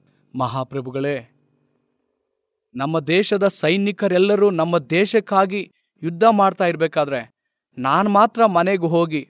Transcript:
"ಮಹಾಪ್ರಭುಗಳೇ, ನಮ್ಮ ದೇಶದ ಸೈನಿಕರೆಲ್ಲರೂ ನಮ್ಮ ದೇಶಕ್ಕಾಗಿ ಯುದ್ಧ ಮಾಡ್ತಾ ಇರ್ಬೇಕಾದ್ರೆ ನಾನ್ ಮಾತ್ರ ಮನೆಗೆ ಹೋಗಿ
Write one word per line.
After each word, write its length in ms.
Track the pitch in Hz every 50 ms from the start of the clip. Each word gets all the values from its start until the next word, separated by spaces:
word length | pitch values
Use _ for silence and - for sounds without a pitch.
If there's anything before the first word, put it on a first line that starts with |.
| _ _ _ _ _ _ -
"ಮಹಾಪ್ರಭುಗಳೇ, 1000 | 127 127 117 117 135 131 - 135 139 123 131 123 135 139 143 143 127 117 _ _ _ _ _ _ _ _ _ _ _ _ _ _ _ _ _ _ _ _ _ _ _ _ _ _ _ _ _ -
ನಮ್ಮ 240 | 127 135 156 160 160
ದೇಶದ 480 | 139 143 165 185 208 - 208 196 202
ಸೈನಿಕರೆಲ್ಲರೂ 1000 | 196 - - - 156 175 196 202 202 190 - 208 196 180 180 190 202 208 202 202 208
ನಮ್ಮ 280 | 190 165 160 170 170
ದೇಶಕ್ಕಾಗಿ 920 | 170 135 117 156 175 208 196 - 220 202 - 202 190 196 190 196 202 175 - _ _ _ _ _ - 160
ಯುದ್ಧ 200 | 165 170 165 220 226
ಮಾಡ್ತಾ 340 | 220 202 196 196 190 - 190
ಇರ್ಬೇಕಾದ್ರೆ 680 | 175 165 156 165 160 - 160 147 139 139 123 113 - _ _ _ _ _ _ _ _ -
ನಾನ್ 320 | 127 127 135 147 175 202 208
ಮಾತ್ರ 360 | 202 202 220 220 - 233 233
ಮನೆಗೆ 420 | 214 180 170 170 185 202 190 170
ಹೋಗಿ 420 | 165 170 170 170 165 156 147 131